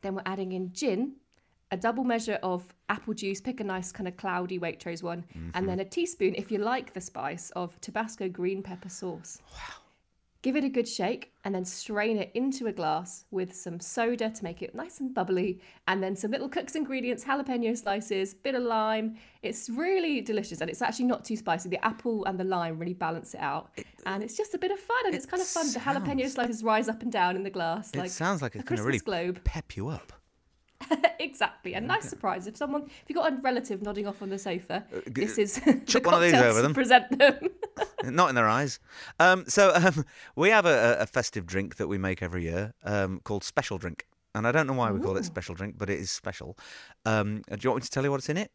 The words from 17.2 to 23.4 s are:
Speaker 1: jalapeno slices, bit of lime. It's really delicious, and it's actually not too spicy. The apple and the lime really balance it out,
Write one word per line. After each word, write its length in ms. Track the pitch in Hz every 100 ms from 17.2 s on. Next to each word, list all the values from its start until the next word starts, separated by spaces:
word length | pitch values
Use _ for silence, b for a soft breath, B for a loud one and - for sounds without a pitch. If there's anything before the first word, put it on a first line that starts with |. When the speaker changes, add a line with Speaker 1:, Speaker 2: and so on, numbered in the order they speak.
Speaker 1:
jalapeno 540 | 262 277 269 247 226 226
slices, 560 | 208 202 214 196 190
bit 200 | - 277
of 80 | 262
lime. 520 | 240 226 214 220 220 220 B B
It's 280 | - 220 -
really 500 | 233 339 381 339 277
delicious, 400 | 208 214 214 160
and 100 | 165
it's 120 | -
actually 240 | 240 220 247
not 180 | 247
too 140 | - 220
spicy. 320 | - 165 180
The 120 | 180 220
apple 400 | 220 247 220 190
and 120 | 185
the 60 |
lime 340 | 185 185 170 160
really 160 | 175
balance 400 | 180 165 165 -
it 60 |
out, 320 | -